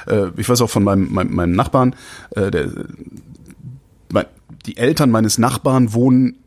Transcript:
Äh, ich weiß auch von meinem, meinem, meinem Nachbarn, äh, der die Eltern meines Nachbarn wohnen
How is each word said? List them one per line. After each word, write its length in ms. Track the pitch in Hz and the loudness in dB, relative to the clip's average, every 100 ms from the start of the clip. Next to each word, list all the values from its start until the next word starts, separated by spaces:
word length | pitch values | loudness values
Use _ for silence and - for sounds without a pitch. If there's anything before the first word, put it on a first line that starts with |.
| - | -2
Äh, 220 | 107 92 85 | 0 0 -2
ich 120 | 85 | 0
weiß 120 | 123 | 0
auch 100 | 117 | 2
von 140 | 113 | 2
meinem, 280 | 98 98 90 | 2 2 0
meinem, 220 | 95 90 | -2 -2
meinem 180 | 90 87 90 | -2 0 0
Nachbarn, 400 | - 135 127 - - - - - | 0 2 0 -2 -12 -20 -10 -4
äh, 160 | 98 | -2
der 160 | 73 71 - - - - - - - - - - 127 _ _ - 104 - - - - - | -2 -4 -8 -12 -16 -20 -20 -20 -20 -20 -20 -20 -20 _ _ -6 -4 -4 -10 -20 -18 -14
die 80 | - | -2
Eltern 340 | 120 165 139 | 0 2 2
meines 280 | 113 110 113 | 2 2 2
Nachbarn 540 | 117 123 143 131 120 | 0 0 0 2 2
wohnen 440 | 113 127 127 127 - | 2 4 4 2 -2